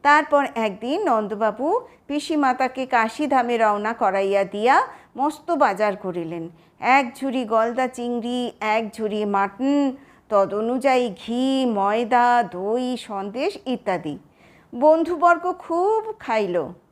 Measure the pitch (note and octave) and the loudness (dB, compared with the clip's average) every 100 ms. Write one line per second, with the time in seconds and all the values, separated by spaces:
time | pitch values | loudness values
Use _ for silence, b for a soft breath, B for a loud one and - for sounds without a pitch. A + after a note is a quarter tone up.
0 | C#4+ D4 D4+ C#4+ C4+ - A3 F#3+ A#3+ E4 | 6 4 4 0 2 -2 -4 -4 -4 -2
1 | G4 A3+ G#3 G#3 A3 G#3+ C#4+ A#4 B B | 0 0 -2 -2 -2 -2 -2 -2 B B
2 | - D4 - D#4 C4+ B3+ C4 B3+ C4 A#3+ | -6 -6 -2 0 0 0 -2 -4 -2 0
3 | A3 - D4 C#4 A#3+ A#3+ A3 G#3 G#3+ A3+ | 0 -2 0 0 2 2 2 2 -4 -2
4 | G#3+ G3 G3 G3 G3 G3+ A#3 D4+ C5 B | 0 0 0 0 0 0 4 4 2 B
5 | B A#3 C#4+ - - E4 B3+ G3 G#3+ F#3 | B -4 -4 -4 -4 2 2 2 -2 -2
6 | F#3 F3 E3 E3+ E3 b b b A#3 C4+ | -6 -6 -6 -8 -10 b b b 2 2
7 | B3 - C4+ B3+ A3+ A3+ A3+ A#3+ B3+ B3+ | 2 -6 -4 -4 0 0 2 0 -2 -4
8 | A#3+ A#3+ A#3+ B3 B3 - G#3+ A3 A3 G#3+ | -4 -4 -4 -4 -6 -6 -2 0 -2 -6
9 | G#3+ G#3 G#3 G3 G3 G3 C4 C#4+ C#4 C4 | -4 -2 0 0 -2 -2 0 2 0 -4
10 | B B _ G#3 F#3+ G3+ A3+ B3 C4+ B3+ | B B _ 2 2 0 -2 0 2 2
11 | B3 F#3 - A#3+ C4 C4+ B3+ G#3 G3 A3 | 0 -6 -6 -2 0 2 0 2 0 0
12 | A#3 B3 A#3+ A#3+ G#3 F3+ G3 A#3 B3+ B3 | 2 4 4 4 0 -4 -2 -2 -2 -6
13 | - G3+ G3+ A#3 D#4+ G4+ - B3 - F3 | -8 -8 -8 -4 -4 -4 -6 -4 -2 -4
14 | E3 C#3+ - b b b b A#3+ D4+ D#4+ | -4 -10 -14 b b b b 2 4 6
15 | D#4+ F4 F4 E4+ F4+ F4+ - E4+ F#4+ A4 | 2 2 4 4 0 -6 -4 0 2 0
16 | A4 G#4+ - A3 G3+ F3 D3+ F3+ _ | -2 -10 -4 -2 0 -2 -4 -12 _